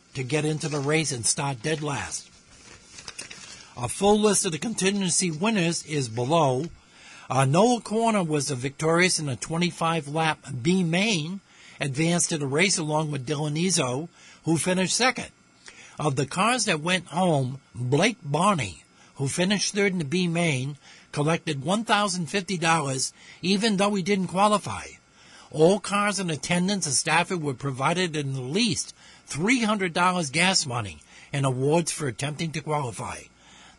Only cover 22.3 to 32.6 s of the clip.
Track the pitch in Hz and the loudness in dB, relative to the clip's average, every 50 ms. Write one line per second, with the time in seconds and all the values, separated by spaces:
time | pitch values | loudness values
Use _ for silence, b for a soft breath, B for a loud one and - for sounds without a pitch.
22.3 | - 202 180 - 190 160 170 165 165 160 143 139 131 131 - - B B B B | -4 -4 -4 -2 -4 0 2 2 2 2 2 -2 -2 -4 -4 -6 B B B B
23.3 | B B 156 180 202 190 226 226 202 185 202 208 208 196 165 196 202 190 180 156 | B B 0 0 0 2 2 0 2 2 2 2 2 0 0 0 0 0 0 -2
24.3 | 165 190 202 208 214 196 - 131 104 85 - - - - _ B B B B B | 2 4 4 4 4 2 0 -4 -8 -8 -10 -14 -18 -20 _ B B B B B
25.3 | B B B B - 151 160 175 202 190 - - 196 202 202 208 196 202 190 170 | B B B B 2 4 6 6 6 4 0 -2 0 2 2 2 0 0 -2 -2
26.3 | 156 135 - - 175 175 180 196 208 190 - 147 123 - - 160 151 170 160 - | -4 -4 -2 0 0 2 2 2 0 0 -2 -2 -2 0 0 2 2 2 2 2
27.3 | 190 170 147 147 127 - 139 139 127 127 135 156 170 180 185 165 147 151 143 135 | -2 -2 -2 -4 -4 -4 -4 -6 -4 0 0 2 2 2 0 0 -2 -4 -4 -4
28.3 | 135 135 123 127 156 214 247 214 143 - - - - B B B B B B - | -4 -6 -6 -2 0 0 2 2 0 -2 -4 -10 -12 B B B B B B -10
29.3 | - 139 175 226 269 240 226 208 220 202 190 180 151 180 175 185 180 180 160 135 | -6 -2 2 2 2 2 2 0 0 0 -2 -2 0 2 2 2 2 0 -2 -2
30.3 | 123 160 180 190 185 - - 127 117 120 104 92 78 76 B B B B B B | 0 2 2 4 2 2 0 0 -4 -4 -4 -6 -10 -14 B B B B B B
31.3 | B 139 139 135 123 127 131 147 156 170 160 - - - 151 127 107 - 143 147 | B 0 0 0 0 2 2 2 2 2 2 0 -4 -4 -6 -6 -4 -4 -6 -6
32.3 | 147 147 170 160 135 156 | -4 -6 -6 -6 -6 -8